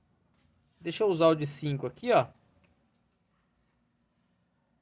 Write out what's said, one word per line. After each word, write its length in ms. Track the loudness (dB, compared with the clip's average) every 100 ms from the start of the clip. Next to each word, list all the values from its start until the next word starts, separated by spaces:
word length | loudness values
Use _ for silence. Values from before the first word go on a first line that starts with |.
| _ _ _ _ _ _ _ _
Deixa 240 | -6 -2
eu 60 | 0
usar 180 | 2 2
o 80 | 2
de 100 | 0
cinco 420 | 0 -2 -4 -8
aqui, 240 | -8 0
ó. 140 | 2 0 -6 _ _ _ _ _ _ _ _ _ _ _ _ _ _ _ _ _ _ _ _ _ _ _ _